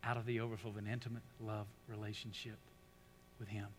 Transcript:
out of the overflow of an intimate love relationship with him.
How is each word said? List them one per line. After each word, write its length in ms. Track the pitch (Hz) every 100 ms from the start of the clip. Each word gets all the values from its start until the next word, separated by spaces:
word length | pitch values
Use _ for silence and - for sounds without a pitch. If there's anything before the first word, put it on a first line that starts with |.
out 140 | 117 120
of 80 | 113
the 140 | 117
overflow 300 | 117 110 113
of 80 | 104
an 80 | 104
intimate 360 | 120 120 117 - -
love 220 | 113 107 104 - -
relationship 680 | 110 104 104 117 98 120 107 - - - - - - - -
with 100 | 101
him. 200 | 104 101